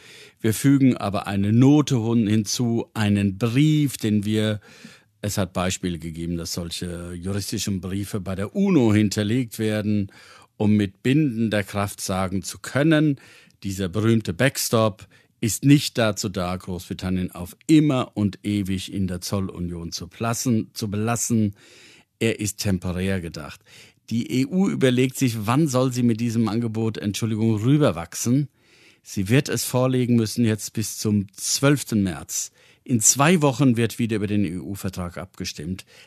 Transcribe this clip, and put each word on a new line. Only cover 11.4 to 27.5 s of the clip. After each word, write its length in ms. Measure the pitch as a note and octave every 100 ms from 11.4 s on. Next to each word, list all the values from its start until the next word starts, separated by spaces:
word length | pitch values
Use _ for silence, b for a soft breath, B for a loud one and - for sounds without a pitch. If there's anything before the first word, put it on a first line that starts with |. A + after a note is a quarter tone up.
| A2+ G#2
Kraft 380 | F#2+ G#2 G2+ -
sagen 420 | - F#2+ F#2+ F#2+
zu 160 | - -
können, 640 | - B2+ D3+ D3+ D3+ C3+ B B B B
dieser 260 | G2 F#2+ F#2+
berühmte 420 | G#2 A2 A2+ A2
Backstop 760 | E2 C3 - - A#2 A2 G#2 - b b _
ist 240 | A2 -
nicht 340 | C#3 C#3+ - -
dazu 300 | A2+ G2 A2
da, 280 | F#2 F2 F#2
Großbritannien 720 | - F2+ - F#2 F#2 F#2 F2+
auf 260 | E2+ F2+ - -
immer 420 | D#3 D3 B2+ -
und 260 | - G#2 -
ewig 500 | G2+ G#2 F#2+ F#2+ -
in 140 | F#2 F#2
der 140 | F2+
Zollunion 720 | - G2+ F#2+ - F2 E2+ E2+
zu 160 | - F2
plassen, 640 | - A2+ A#2 C3 A2 -
zu 160 | - A2
belassen. 640 | G#2 A2 A#2 - A#2 G#2+ - B B B B B -
Er 220 | A2+ -
ist 180 | G#2+ -
temporär 600 | G#2 F#2 F#2 F2+ F#2+ F#2+
gedacht. 400 | E2 D#2 C#2+ - _ B B B -
Die 300 | A2+ - B2+
E 60 | C3+
U 220 | F#3 G3
überlegt 480 | - C3 B2 C3 -
sich, 300 | B2+ A2+ G#2+
wann 220 | C3 E3
soll 240 | B2+ C3
sie 100 | B2
mit 180 | A#2+ A2+
diesem 280 | A#2+ A2+ A2
Angebot, 500 | A2 A#2 A2 A2+ G#2+
Entschuldigung, 560 | G#2 G2+ A2 A2 A2+